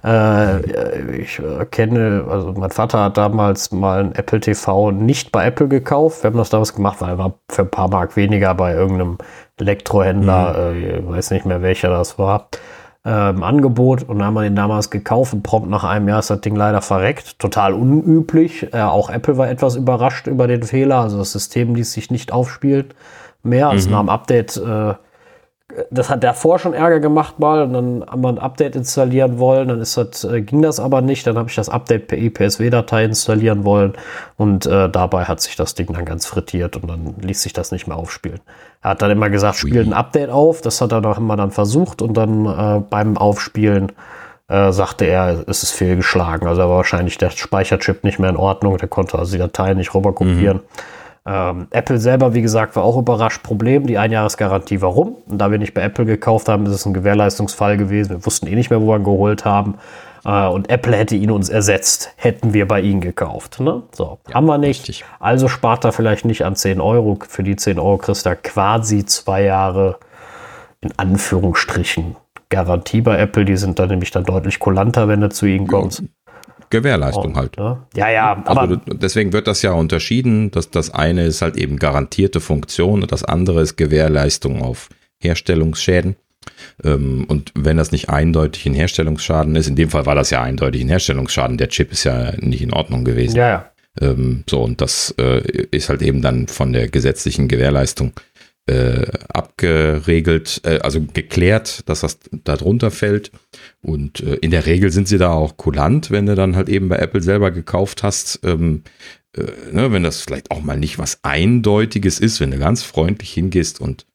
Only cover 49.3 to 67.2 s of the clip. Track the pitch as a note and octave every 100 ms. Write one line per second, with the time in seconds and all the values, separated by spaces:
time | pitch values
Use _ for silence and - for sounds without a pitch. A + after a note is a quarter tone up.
49.3 | F#2 F2+ - F#2+ F#2+ F2 - G2+ F#2 F#2
50.3 | F2 G2+ F#2+ - - - - - _ -
51.3 | G2 F2+ F2+ F2 A#2 - B2 A2+ C3 B2+
52.3 | A#2 A2+ A2 A2 - G#2+ A#2+ A#2+ A2+ A2+
53.3 | - - G#2 A2+ C#3 C3+ G#2 A2 A2 G#2+
54.3 | - G#2 F#2+ - G2+ F#2+ G2+ F#3+ B3 -
55.3 | G2+ G2+ G#2+ G2+ - G2+ - A2+ G#2+ -
56.3 | A2 - G#2 G#2 G2 G#2 F#2+ G2 G2+ G#2
57.3 | - G2+ - G#2 G#2 G2 G#2 G2+ F2+ -
58.3 | - - G#2 A#2+ A#2 G#2+ A2 G2+ G2 G2+
59.3 | G#2 G#2+ - G2+ G2 - - - - G#2+
60.3 | G2+ F#2+ F2+ G2 B2 A#2+ G#2+ G#2+ G#2+ G#2
61.3 | G#2+ F2+ G#2+ G#2 F#2+ - - - - A#2+
62.3 | G#2 A#2 G#2 G2 G#2 G2 G2 F2+ - F2
63.3 | - - - C3 A#3 - - - - -
64.3 | - D#3 D3 C#3+ C3 - - - - G2
65.3 | B2+ C3 - A#2 A#2+ B2 - A2+ G#2 A#2
66.3 | A2 F2 F#2+ G2 F#2 F2 A#2+ G#2+ G2